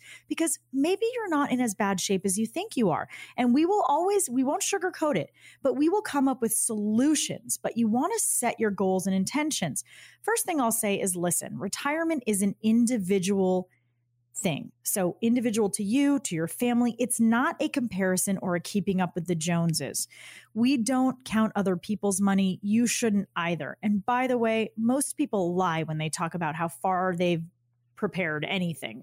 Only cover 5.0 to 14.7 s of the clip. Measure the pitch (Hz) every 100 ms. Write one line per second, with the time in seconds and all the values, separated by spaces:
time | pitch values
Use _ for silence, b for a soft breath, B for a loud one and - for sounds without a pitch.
5 | 302 226 - B B B - 247 311 403
6 | - 285 269 269 226 - - 214 208 220
7 | 277 311 - - 247 - - 226 233 240
8 | 311 453 - - 240 - 220 196 190 185
9 | 185 190 190 285 302 - 165 - B B
10 | B B - 466 - 330 233 220 214 196
11 | 196 180 175 165 - 143 196 - 285 302
12 | 330 320 - 202 202 - 214 226 233 247
13 | 180 202 180 196 185 185 180 _ _ _
14 | _ _ _ - 180 147 -